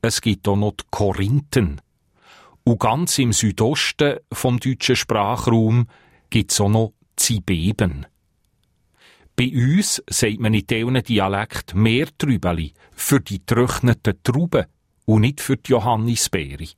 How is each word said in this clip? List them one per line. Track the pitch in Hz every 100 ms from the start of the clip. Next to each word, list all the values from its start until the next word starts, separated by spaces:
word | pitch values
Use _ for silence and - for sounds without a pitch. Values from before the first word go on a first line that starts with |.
Es | 117 -
gibt | 117 98 -
auch | 101
noch | 104
die | - -
Korinthen. | - 101 95 98 143 143 - 95 69 _ _ _ _ _ - - _
Und | - 113
ganz | 113 123 175 -
im | 127
Südosten | 104 110 95 117 156 - - 143 - _
vom | - 131 120
deutschen | 131 131 - 123
Sprachraum | - 110 101 120 - 113 110 120 117 _ _ _ _
gibt's | 117 101 -
auch | 101
noch | 110 110 _ _ -
Zibeben. | - 110 87 90 85 107 98 69 69 _ _ _ _ _ _ _ _ _ _ _ _ -
Bei | 123
uns | - 123 175 208 - -
sagt | - 117 107
man | 113
in | 110 -
teilen | 113 117 131
Dialekt | - 110 95 98 110 - -
mehr | 90 110 117 160 _
Trübeli | 151 120 90 82 80 _ _
für | - - 139
die | - 98
getrockneten | - 117 127 - 127 110 - 95
Trauben | - 127 170 139 92 _ _ _
und | - 110
nicht | 110 143
für | - 135
die | -
Johannisbeere. | 123 113 113 117 117 - 95 69 69 80